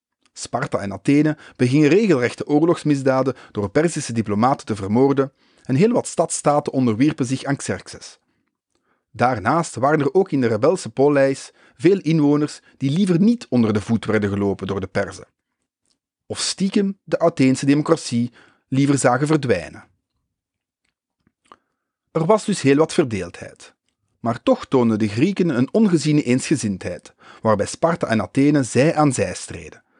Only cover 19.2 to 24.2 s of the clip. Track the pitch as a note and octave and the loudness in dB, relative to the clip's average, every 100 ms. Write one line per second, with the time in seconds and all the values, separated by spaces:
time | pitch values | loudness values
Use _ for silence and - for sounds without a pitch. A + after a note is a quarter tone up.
19.2 | D3 D#3 C3 F#2 D2+ - - _ _ _ | 0 0 0 -2 -4 -16 -20 _ _ _
20.2 | _ _ _ _ _ _ _ _ _ _ | _ _ _ _ _ _ _ _ _ _
21.2 | _ _ _ - _ _ _ _ _ D#3+ | _ _ _ -20 _ _ _ _ _ -2
22.2 | D#3+ G#3+ - G3 C3 C#3 D#3 - C#3 G#2 | 2 2 0 0 2 4 2 0 -2 -4
23.2 | E2+ - - - - _ _ _ _ _ | -8 -12 -18 -20 -20 _ _ _ _ _